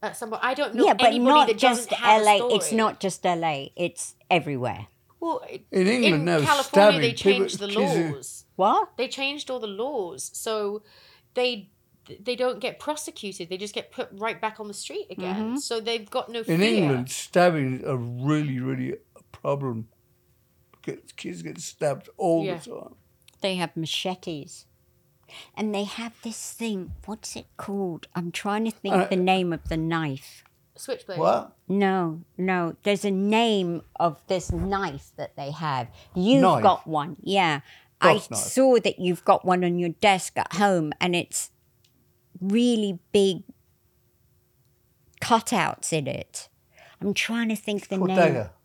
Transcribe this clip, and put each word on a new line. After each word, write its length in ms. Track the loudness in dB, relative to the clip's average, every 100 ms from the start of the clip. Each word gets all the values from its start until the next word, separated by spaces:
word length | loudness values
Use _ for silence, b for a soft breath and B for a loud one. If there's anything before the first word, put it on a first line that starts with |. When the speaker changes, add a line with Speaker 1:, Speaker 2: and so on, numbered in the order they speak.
Speaker 1:
At 140 | -6 -8
some 140 | -8
point, 120 | -4
I 100 | -2
don't 200 | -2 -2
know 100 | 4
Speaker 2:
Yeah, 100 | 4
but 120 | 6 6
Speaker 1:
anybody 180 | 6 6
Speaker 2:
not 180 | 8 6
Speaker 1:
that 100 | 6
doesn't 300 | 4 2 -2
Speaker 2:
just 100 | -2
Speaker 1:
have 220 | 6 6
a 20 |
Speaker 2:
L 40 | 8 4 4
A. 40 | 0
It's 100 | 2
Speaker 1:
story. 100 | 2
Speaker 2:
not 240 | 2 0
just 240 | -4 -2 -2
L 180 | 0
A. 280 | 0 -4 -8 -4
It's 380 | -4 -4 -14 -14 _
everywhere. 560 | 2 2 -4 -4 -6 -12 _ _ _
Speaker 1:
Well, 220 | -6 -6 -8
it, 160 | -16 _
Speaker 3:
In 160 | 0 2
England 280 | 4 2 2
Speaker 1:
in 80 |
Speaker 3:
now, 160 | 2 2
Speaker 1:
California, 220 | 2 2
Speaker 3:
stabbing, 360 | 4 8 8 6
Speaker 1:
they 120 | 0
Speaker 3:
people, 200 | 2 2
Speaker 1:
changed 260 | 4 2 -2
the 100 | -4
Speaker 3:
kids 260 | 0 2 2
are 140 | 0
Speaker 1:
laws. 320 | -4 -10 -18 _ 0
Speaker 2:
What? 400 | 2 2 0 -4
Speaker 1:
They 120 | -6
changed 420 | -4 -6 -6 -8
all 80 | -8
the 60 | -6
laws, 640 | -6 -4 -4 -6 -8 -14
so 480 | -10 -6 -4 -4 -6 b b b b _
they, 360 | -2 -2 -2 -10 _ _ _ _ -14
they 160 | -8 -2
don't 240 | -2 -2
get 180 | -8 -8
prosecuted. 720 | -8 -8 -8 -10 -12 -10 -10
They 80 | -8
just 180 | -8
get 160 | -8 -10
put 160 | -10 -12
right 280 | -6 -8 -4
back 200 | -8 -8
on 80 | -14
the 60 |
street 320 | -12 -12 -10 -10
again. 260 | -10 -6 -4
Speaker 2:
Mm-hmm. 200 | -4 -6
Speaker 1:
So 240 | -4 -6
they've 280 | -4 -6 -4
got 200 | -8 -6
no 100 | -8
Speaker 3:
In 40 | -2 2
Speaker 1:
fear. 20 | 2 2
Speaker 3:
England, 280 | 2 0 -2
stabbings 720 | -10 -2 4 4 4 -2 -4
are 120 | -4 -4
really, 640 | -4 -4 0 0 0 -4
really 320 | -4 -4 -4
a 300 | -8 _ -20 _
problem. 560 | -10 -4 -2 -2 -6 -8 _ _ _ _ _ _ _ _ _
Get, 340 | -12 -12 -14 -14
kids 260 | -12 -12
get 160 | -12 -12
stabbed 480 | -14 -6 -4 -4 -10 -6
all 280 | 0 0
Speaker 1:
Yeah. 140 | 0 -6
Speaker 3:
the 120 | -10
time. 240 | -16 -16 -20 _ _ _ _
Speaker 2:
They 160 | -6 -4
have 200 | -4 -6
machetes. 920 | -6 -4 -6 -8 -8 -10 -12 -18 _ _ _ _ _ _ _ B B -6
And 180 | -4
they 80 | -2
have 300 | -4 -6 -12 -10
this 300 | -12 -10 -12
thing, 400 | -8 -6 -4 -6 -12
what's 300 | -12 -12 -10
it 120 | -14 -16 _
called? 500 | -8 -4 -4 -6 -10
I'm 160 | -8 -6
trying 340 | -6 -4 -2
to 60 | -2
think 240 | -4 0
Speaker 3:
Uh, 120 | 2 2
Speaker 2:
the 100 | 2
name 360 | 2 2 0
of 160 | -4 -6
the 80 | -4
knife. 680 | -2 -2 -2 -6 -12 -20 _ _ _ _
Speaker 1:
Switchblade. 420 | -10 -10 -8 0
Speaker 3:
What? 380 | 2 2 -2 _ _
Speaker 2:
No, 540 | 0 2 2 -2 -4 -12 -6
no. 380 | -2 0 -2 -4
There's 200 | -2 -2
a 60 | 0
name 720 | 0 2 2 2 2 0 -4 -8 -2
of 240 | -2 -2 _
this 240 | -4 -2
knife 580 | -4 -2 -2 -4 -8 -16 -12
that 180 | -12
they 160 | -10 -10
have. 380 | -6 -4 -4 -4 b b
You've 280 | -2 4 6
Speaker 3:
Knife? 200 | 6 6
Speaker 2:
got 240 | 4 4 0
one, 300 | -4 -4 -8
yeah. 420 | -2 2 2 0 b b b _
I 120 | 4
Speaker 3:
Cloth 180 | 4 0
knife. 100 | -6
Speaker 2:
saw 380 | -4 4 6 6
that 220 | 2 -2
you've 240 | -2 -2
got 200 | 2 2
one 200 | 4 0
on 160 | 2 0
your 80 | -2
desk 500 | 0 2 2 0 -6
at 140 | -6
home, 400 | 2 2 2 0 -2
and 160 | 0 0
it's 340 | -2 -8 -10 _ _ _ _ _ _ _ _ -8
really 600 | 0 2 4 2 0 -4 _
big 320 | 4 4 2 -8 -20 _ _ _ _ _ _ _ _ _ _ _ _ _ _ _ _
cutouts 720 | 0 2 2 0 0 -4 -4
in 140 | -4 -4
it. 420 | -8 -10 -16 -18 _ _ b b b
I'm 140 | -4
trying 340 | -2 -2 -2 -2
to 80 | -4
think 320 | -4 -6 -4
the 80 | -2
Speaker 3:
Called 120 | 0
Speaker 2:
name. 80 | 4
Speaker 3:
dagger. 320 | 4 2 -4 _